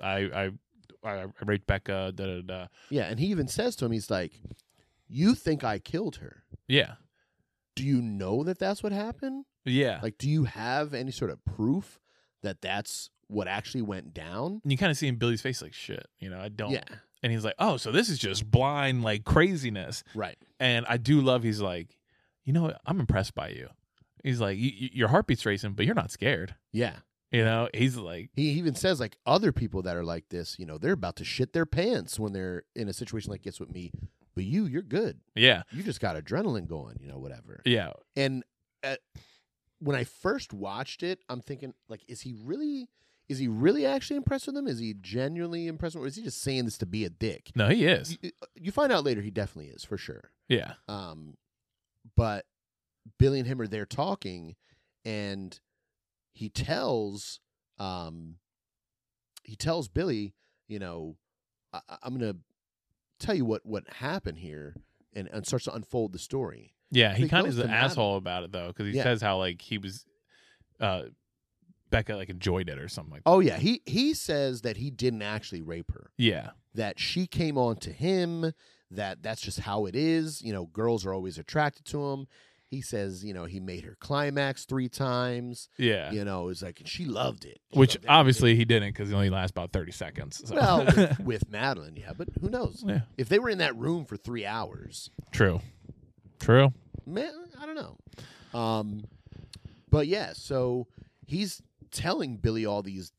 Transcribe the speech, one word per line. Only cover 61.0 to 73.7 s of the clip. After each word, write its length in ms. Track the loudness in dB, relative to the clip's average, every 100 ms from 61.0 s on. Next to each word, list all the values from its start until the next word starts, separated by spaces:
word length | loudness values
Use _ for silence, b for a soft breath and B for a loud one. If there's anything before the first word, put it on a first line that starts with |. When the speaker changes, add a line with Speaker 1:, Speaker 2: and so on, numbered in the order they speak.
| -10 -14 _ _ _ _ _
Speaker 2:
"I, 80 | -18 -16
I, 100 | -14
I'm 100 | -8 -4
gonna 180 | -4 -4 -12 _ _ _ _ _ _ -8
tell 160 | -2 0
you 100 | 2
what, 200 | 0 -4
what 220 | -8 -8
happened 500 | -8 -6 -4 -6 -10
here," 360 | -10 -12 -12 -16 -20 _ _
and, 160 | -12 -10
and 140 | -8 -4
starts 180 | -4 -4
to 80 |
unfold 380 | -10 -6 -4 -4
the 80 | -6
story. 540 | -8 -6 -6 -10 -18 _ 0
Speaker 1:
Yeah, 220 | 6 6
he 100 | 6
Speaker 2:
He 60 | 2
Speaker 1:
kinda 160 | 4 2
Speaker 2:
goes 80 |
Speaker 1:
is 60 | 2
an 80 | 2
Speaker 2:
to 40 |
Madeline. 180 | 2 2
Speaker 1:
asshole 260 | 2 2 0
about 260 | -2 -6
it, 80 | -6
though, 200 | -8 -8
'cause 120 | -6 -2
he 60 |
Speaker 2:
Yeah. 100 | 0
Speaker 1:
says 180 | 2 2
how, 160 | 2 2
like, 240 | 0 -4
he 160 | -6 -8
was, 280 | -8 -12 -18 _ _ b b b b -4
uh, 220 | -2 -2 -6 -16 _ _ _ _ _ _ 0
Becca, 260 | 0 0 -4
like, 140 | -6
enjoyed 400 | -4 0 0 -2
it 80 | -8
or 80 | -10
something 240 | -12 -14
like 100 | 0
that. 60 | 6
Speaker 2:
Oh, 100 | 8
yeah. 180 | 8 4
He, 240 | 2